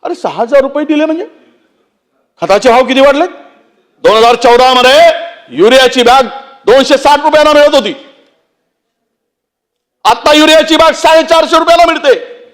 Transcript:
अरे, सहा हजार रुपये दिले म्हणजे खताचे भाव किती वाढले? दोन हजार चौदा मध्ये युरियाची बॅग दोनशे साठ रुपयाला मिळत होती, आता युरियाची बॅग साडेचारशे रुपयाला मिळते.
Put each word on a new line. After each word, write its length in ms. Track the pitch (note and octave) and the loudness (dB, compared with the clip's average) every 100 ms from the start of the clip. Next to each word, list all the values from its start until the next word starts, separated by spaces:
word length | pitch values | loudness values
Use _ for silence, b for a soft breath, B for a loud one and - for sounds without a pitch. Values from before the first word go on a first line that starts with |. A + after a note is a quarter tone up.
अरे, 120 | - F4 | -12 -10
सहा 260 | - D3 | -10 -8
हजार 200 | A3+ C#4 | -2 -2
रुपये 240 | C4+ C#4 D4+ | -2 -6 -8
दिले 200 | D4+ D#4 | -6 -6
म्हणजे 220 | D#4+ G#4+ _ _ _ _ _ _ _ _ _ _ _ | -6 -10 _ _ _ _ _ _ _ _ _ _ _
खताचे 280 | E3+ G3 B3+ | -4 -2 0
भाव 140 | A#3 B3 | 0 0
किती 140 | C4 | 0
वाढले? 260 | C#4 C#4 F4+ - - _ _ _ _ _ | 2 0 -4 -8 -20 _ _ _ _ _
दोन 140 | - G#3+ | 0 2
हजार 180 | A#3 A#3 | 2 2
चौदा 380 | B3+ A#3+ B3+ | 2 2 2
मध्ये 380 | B3+ B3 C#4+ E4+ D#4+ - - _ | 2 2 2 2 0 -8 -20 _
युरियाची 540 | B2 G3+ C4 C4 B3+ | -2 2 2 0 0
बॅग 200 | A#3+ C4 B3 - - - - | 0 2 0 -8 -20 -12 0
दोनशे 320 | B3+ C4+ C#4 | 0 2 0
साठ 220 | C#4+ D4 | 0 0
रुपयाला 340 | D4+ D4+ D4+ | 0 0 2
मिळत 220 | D4 D4 D4+ | 2 2 0
होती, 180 | G#3 D#3 - _ _ _ _ _ _ _ _ _ _ _ _ _ _ _ _ _ _ _ | -4 -12 -18 _ _ _ _ _ _ _ _ _ _ _ _ _ _ _ _ _ _ _
आता 300 | G3+ A#3+ - | -6 -4 0
युरियाची 420 | D4+ D#4 D#4 D#4 D#4 | 0 2 0 0 0
बॅग 160 | D#4+ | 0
साडेचारशे 680 | C#4 E4 D#4+ D#4+ E4 D#4 E4 | 0 0 0 0 -2 0 -2
रुपयाला 260 | E4+ E4+ E4+ | 0 0 0
मिळते. 340 | D#4+ D4+ A3 - - - | 0 -2 -2 -4 -20 -20